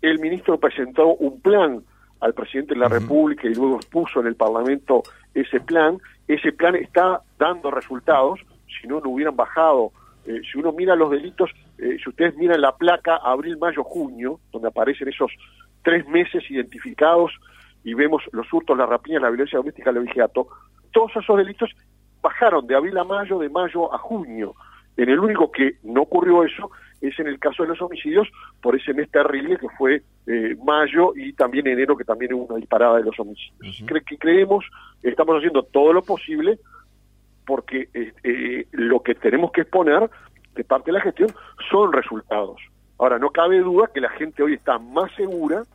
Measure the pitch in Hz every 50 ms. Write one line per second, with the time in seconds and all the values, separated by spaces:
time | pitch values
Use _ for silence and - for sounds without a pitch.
0 | - 160 160 156 160 160 180 180 - - 165 156 - 143 - - 131 - - 160
1 | 165 160 165 - 151 139 139 131 - 190 208 202 180 147 127 110 - _ _ _
2 | _ _ _ _ 117 113 - - 110 - - 135 147 - 147 123 123 117 117 117
3 | 110 117 143 151 - - 147 - - 117 113 117 135 131 131 117 - - - 165
4 | 165 - - 135 117 117 117 - 113 110 113 113 120 131 139 143 - - 131 117
5 | - - - _ _ _ - 143 139 - - - 127 - 165 165 156 160 180 185
6 | - - _ _ _ - 151 147 - 156 147 - 165 175 180 170 - - - 175
7 | 180 185 185 170 - _ _ - 151 165 180 175 156 143 135 131 - - 131 123
8 | - - 156 135 131 143 185 190 - _ _ _ _ - - - - 117 139 156
9 | 147 135 127 131 151 156 139 120 117 - - 160 160 160 143 127 113 104 - _
10 | _ _ _ _ _ - 113 - - - - 135 156 165 151 165 185 190 180 165
11 | 160 147 143 143 143 180 - - 185 - - _ _ _ _ - - 123 131 131
12 | - 131 - - 170 170 143 151 175 175 170 156 139 135 131 - 165 175 175 170
13 | - 165 165 - - 123 127 135 151 165 170 151 165 170 165 180 170 - - 175
14 | 151 131 120 117 123 127 160 - _ _ - 113 113 110 - - 110 135 143 -
15 | 135 135 - - 139 123 - - - _ _ _ _ _ _ _ - 165 170 170
16 | 160 139 160 170 175 - - 170 - - 139 131 123 - - 120 - 127 113 -
17 | 147 160 170 170 170 165 - - _ _ _ _ _ _ _ _ - 113 117 120
18 | 147 151 160 139 - - - 113 117 - - 110 110 - 127 127 127 - 120 120
19 | - 147 160 147 127 117 120 123 139 147 - 131 131 147 - - - 131 120 120
20 | 120 117 - 127 113 104 - 127 123 - - - _ _ _ _ _ _ - 220
21 | 220 220 - 226 - - 208 202 190 196 202 - 233 - - _ _ _ _ _
22 | _ _ _ _ - 160 - - 240 220 175 147 123 120 135 135 151 185 190 185
23 | 180 180 196 202 202 190 196 180 156 143 147 180 180 170 - 175 170 - 127 120
24 | - - 233 208 165 127 113 110 104 - - _ - - - _ _ _ _ -
25 | 123 123 135 160 202 220 214 170 160 147 - 135 135 135 - - - - - 262
26 | - - - - 180 180 175 175 165 - - - 202 - - - - _ _ _
27 | 147 139 139 - 156 147 139 135 151 147 - - 170 160 170 - 180 175 175 -
28 | - 151 160 202 214 - - - - - _ _ - 123 123 135 - 151 131 143
29 | - - - 143 143 147 139 135 139 165 185 175 135 135 - - 139 131 143 147
30 | - _ _ _ _ - 117 117 110 113 123 117 127 143 151 151 151 135 135 165
31 | 180 180 - 139 135 139 139 - 135 123 127 139 143 135 127 123 135 135 147 123
32 | 123 - 110 113 127 123 127 123 123 120 117 113 113 - 113 110 117 120 117 117
33 | 110 113 110 - 104 104 104 - - - _ _ - 98 90 98 107 117 151 156
34 | - - 147 - - 165 180 190 196 190 202 202 - - - - - - _ _
35 | - 123 120 - 156 160 160 147 147 175 156 135 - - - 139 143 156 170 185
36 | 180 - 190 - - 151 156 151 156 190 220 - _ _ - - _ _ _ _
37 | _ _ _ _ _ _ _ _ _ - 135 127 - - 131 131 127 - - 120
38 | 117 110 - _ - 127 120 127 127 123 123 123 120 - - - 117 117 131 120
39 | - - 120 - - 110 120 156 170 165 - 175 156 - - 185 175 147 147 185
40 | 226 226 - - - - _ _ _ _ _ - 117 - 131 131 - 160 180 202
41 | - 196 - - 185 220 - - - - - - - - - 196 208 185 151 127
42 | - - 113 107 - - 107 104 101 95 - - - - _ _ _ _ _ -
43 | 127 127 123 117 135 147 - 165 165 175 190 185 185 180 175 180 220 - - 143
44 | 127 113 - - - 107 - - 143 151 143 - _ 143 123 113 117 120 131 165
45 | 190 185 - - 196 190 180 170 156 151 165 208 233 -